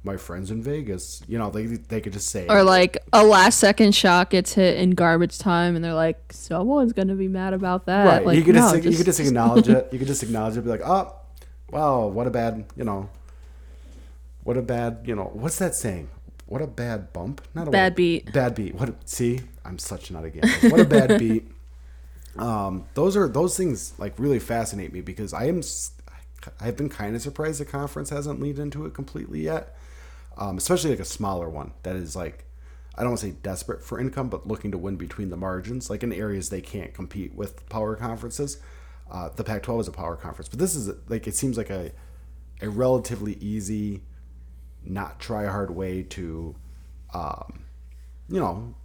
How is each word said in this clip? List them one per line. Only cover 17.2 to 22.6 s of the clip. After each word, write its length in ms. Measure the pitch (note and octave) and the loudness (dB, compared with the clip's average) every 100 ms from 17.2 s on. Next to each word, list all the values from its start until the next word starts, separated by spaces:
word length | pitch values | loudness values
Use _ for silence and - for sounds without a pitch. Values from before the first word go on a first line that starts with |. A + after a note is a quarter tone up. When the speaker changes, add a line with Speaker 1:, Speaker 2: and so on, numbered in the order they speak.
| F#2 C#3 - | -10 -10 -12
Speaker 1:
Not 140 | D#3+ D#3+ | -8 0
a 40 | |
Speaker 2:
Bad 200 | G3 F#3 | 4 4
Speaker 1:
what 60 | F3 | 4
Speaker 2:
beat. 360 | F3 E3+ - | 2 0 -2
Speaker 1:
Bad 220 | C#3+ B2 A2 | 0 0 -2
beat. 180 | F#2+ | -6
What, 340 | F2+ B2 - - | -4 -6 -6 -12
see? 340 | - A#2+ B2+ B2 - | -4 -2 -2 -8 -16
I'm 140 | - F2+ | -14 -12
such 320 | - F#2+ - | -10 -12 -12
not 160 | E2+ D#2+ | -12 -10
a 60 | |
gambler. 400 | D2 B3 - A#3 | 0 0 6 6
What 80 | A#3 | 8
a 60 | C#3+ | 8
bad 340 | A3 B2+ G#3 | 8 6 4
Speaker 2:
<laughs> 0 | |
Speaker 1:
beat. 320 | A2+ A2+ - - - - - - - - - - | 4 0 -2 -20 -20 -20 -20 -20 -20 -20 -16 -8
Um, 460 | A#2 G#2+ | -4 -2